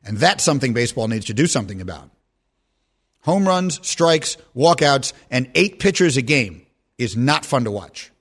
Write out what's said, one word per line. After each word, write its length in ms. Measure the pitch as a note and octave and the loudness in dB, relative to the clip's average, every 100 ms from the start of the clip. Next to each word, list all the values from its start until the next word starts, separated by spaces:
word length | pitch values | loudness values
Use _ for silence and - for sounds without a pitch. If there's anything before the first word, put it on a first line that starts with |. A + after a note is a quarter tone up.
And 140 | G#2+ G#2 | -8 0
that's 260 | D#3+ G3+ | 0 2
something 280 | - C#3+ C3 | 0 0 0
baseball 360 | A#2 A#2+ - A2+ | 0 -2 -2 -4
needs 180 | A2 G2+ | -4 -4
to 80 | |
do 140 | A2 E3 | 0 0
something 320 | C#3+ G2 G2 | 0 -4 -10
about. 300 | F#2 D#2 C2+ _ _ _ _ _ _ _ _ _ _ _ | -12 -14 -16 _ _ _ _ _ _ _ _ _ _ _
Home 240 | - F#3 F#3+ | -2 0 2
runs, 340 | F#3 F3+ D3 - | 2 0 -6 -8
strikes, 500 | - E3 D#3+ - - - B2 | 0 2 2 0 -10 -14 0
walkouts, 560 | D3+ E3+ D3 C#3 B2 - _ | 2 4 4 2 0 -12 _
and 200 | B2+ B2+ - | -4 -2 0
eight 240 | G3 - | 0 0
pitchers 360 | G3 F#3+ F3+ C3 | -2 2 2 2
a 60 | |
game 420 | A#2+ D3 G#2+ D#2 _ _ _ _ | 0 0 0 -8 _ _ _ _
is 200 | A#2+ G2+ | -6 -2
not 280 | B2+ D3+ | 0 0
fun 200 | - C#3 | 0 -2
to 60 | A2+ | -2
watch. 400 | G2+ E2 - - _ | -6 -10 -20 -20 _